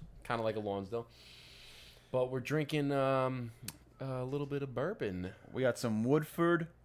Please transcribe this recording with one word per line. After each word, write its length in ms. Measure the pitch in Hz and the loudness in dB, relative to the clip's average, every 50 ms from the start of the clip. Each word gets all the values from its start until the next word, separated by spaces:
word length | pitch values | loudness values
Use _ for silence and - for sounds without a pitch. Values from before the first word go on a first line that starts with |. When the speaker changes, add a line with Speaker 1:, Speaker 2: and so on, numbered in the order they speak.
| - - - - - | -16 -16 -16 -12 -6
Speaker 1:
kinda 180 | - 120 117 113 | -4 -2 -2 0
like 120 | 110 107 | 0 -2
a 40 | 110 | -2
Lonsdale. 480 | 104 101 98 98 98 92 113 117 117 - - - - - - - - - - - - - - - - - - - - - | -2 -2 -2 -4 -4 -4 -6 -6 -6 -8 -14 -20 -20 -20 -20 -20 -20 -20 -20 -20 -20 -20 -20 -20 -20 -20 -20 -20 -10 -4
But 200 | - 127 127 127 | 0 0 0 0
we're 80 | 131 131 | 0 -2
drinking, 520 | 120 - 139 156 151 139 156 151 143 139 | -2 0 0 0 2 2 0 0 2 2
um, 600 | 139 139 135 135 135 131 131 131 131 127 120 113 117 - - - - - - - - - | 2 4 4 4 4 4 2 2 0 -2 -4 -8 -10 -12 -12 -14 -14 -14 -18 -20 -14 -10
a 240 | 135 135 131 127 127 | -6 -6 -4 -4 -2
little 240 | 127 135 143 143 135 | -2 -2 -2 -2 -2
bit 160 | 143 143 139 | -4 -4 -4
of 100 | 135 120 | -4 -2
bourbon. 580 | 127 135 175 220 226 131 107 92 90 90 95 95 - - - | -2 -2 -2 -2 -2 -2 -2 -2 -2 -4 -6 -8 -10 -14 -8
Speaker 2:
We 100 | - 120 | -2 2
got 160 | 131 127 117 - | 4 4 4 2
some 260 | - 117 107 107 113 | 2 0 2 2 4
Woodford 640 | 123 143 156 156 - - - 170 170 170 160 165 160 - - - | 6 4 4 4 2 0 2 4 4 4 4 2 -2 -10 -10 -6